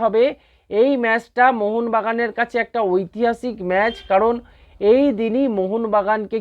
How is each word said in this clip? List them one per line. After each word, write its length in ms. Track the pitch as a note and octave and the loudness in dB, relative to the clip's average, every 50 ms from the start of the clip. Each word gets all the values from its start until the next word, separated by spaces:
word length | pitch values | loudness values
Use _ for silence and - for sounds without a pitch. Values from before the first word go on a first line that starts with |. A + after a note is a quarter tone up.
হবে। 220 | A3+ A3 G3 A3+ B3 C#4+ D4+ - _ _ _ _ _ _ | 0 0 2 2 2 0 0 -6 _ _ _ _ _ _
এই 220 | G3+ G#3 A#3+ C#4 C#4+ B3+ A#3 | 0 2 2 2 2 0 0
ম্যাচটা 420 | A3+ A3+ A#3 A3+ - _ B3 B3 C4+ B3 A3+ | 0 -2 -2 -4 -4 _ 2 2 2 2 2
মোহনবাগানের 720 | G#3 G#3 A3 A#3 A#3 A#3 A3 A3 G3+ A3+ A3+ A#3 A#3+ A3 G#3+ | -2 -2 -2 -2 -2 -2 -2 -2 -2 -2 -2 -2 -4 -4 -4
কাছে 180 | A3+ A#3 A#3 - A#3 | -4 -4 -2 -2 -4
একটা 200 | A3 - - A#3 G#3+ F#3 | -4 -4 -4 -2 -2 0
ঐতিহাসিক 640 | F3+ F#3+ F#3+ E3+ - G#3+ A#3+ A#3 A#3 A3+ - B3+ A3 - F#3 F3+ | 0 0 -2 -4 -4 -2 -2 -2 -2 -2 -6 -8 -8 -8 -4 -2
ম্যাচ, 260 | F3+ F#3+ G#3 A#3 A#3 - - - | 0 0 0 0 -2 -6 -2 0
কারণ 220 | F#3+ G3 A3 A#3 A#3+ A#3+ A#3+ - _ _ _ _ - - | 2 2 2 2 0 -2 -6 -14 _ _ _ _ -10 0
এই 220 | G3+ G#3 A#3+ C4 C#4+ C#4+ A3+ G3+ | 2 4 4 4 4 2 0 0
দিনই 280 | A3+ A3+ G#3+ C4 C#4 C4 G#3+ | -2 -2 0 0 0 0 0
মোহনবাগানকে 800 | G3 F#3 F#3+ G#3 A#3 A3+ G#3+ G#3 G#3 F#3+ G3+ G#3+ G#3+ G#3 F#3+ A3+ A3 | -2 -2 -2 -2 -4 -2 0 0 0 0 0 -2 -2 -4 -6 -6 -6